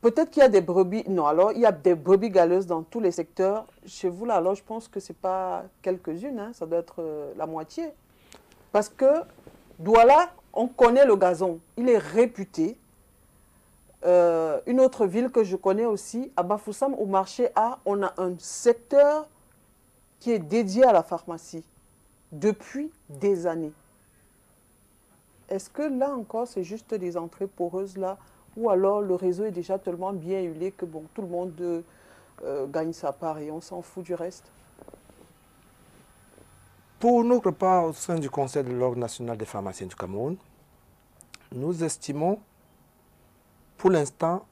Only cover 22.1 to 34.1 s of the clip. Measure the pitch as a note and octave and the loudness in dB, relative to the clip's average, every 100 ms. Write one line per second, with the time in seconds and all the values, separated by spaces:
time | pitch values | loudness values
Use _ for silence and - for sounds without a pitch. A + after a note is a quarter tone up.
22.1 | _ _ D3+ G3+ G#3 - C4+ D4+ _ _ | _ _ -4 -2 -2 -8 -10 -10 _ _
23.1 | C#3+ G3+ F#3+ E3+ E3 D#3 D3+ _ _ _ | -4 -2 0 -2 -4 -8 -12 _ _ _
24.1 | _ _ _ _ _ _ _ _ _ _ | _ _ _ _ _ _ _ _ _ _
25.1 | _ _ _ _ G3 - - D4+ B3+ C4+ | _ _ _ _ -10 -8 -8 -6 -2 -4
26.1 | C4+ G3+ A3+ A#3+ - E3+ G#3+ _ A3 F3+ | -4 -8 -8 -6 -8 -8 -10 _ -8 -6
27.1 | E3+ E3+ - G3 _ F3 F3+ G3 F#3+ F#3+ | -8 -10 -10 -10 _ -6 -6 -10 -8 -8
28.1 | G3 _ _ _ - A3+ F#3 G3 G#3 G3+ | -8 _ _ _ -4 0 2 4 2 0
29.1 | F3+ F#3 F3 G#3+ F3 E3+ F#3+ F#3+ F3 F#3 | -2 -2 -2 -4 -6 -6 -6 -6 -8 -8
30.1 | G3 D#3+ F#3+ F3+ D#3 F3+ - F3+ D#3+ D#3 | -8 -6 -4 -4 -6 -8 -8 -12 -12 -14
31.1 | - F#3+ F3 F#3 D#3+ F3 E3+ E3+ _ _ | -12 -8 -6 -8 -8 -6 -6 -10 _ _
32.1 | - _ - - C#3+ C3+ D3+ D#3+ E3 D3+ | -20 _ -14 -8 -6 -6 -4 -6 -6 -8
33.1 | - E3 D#3 D3+ D#3 - F3+ F3 - F3 | -6 -8 -8 -10 -12 -12 -16 -14 -16 -10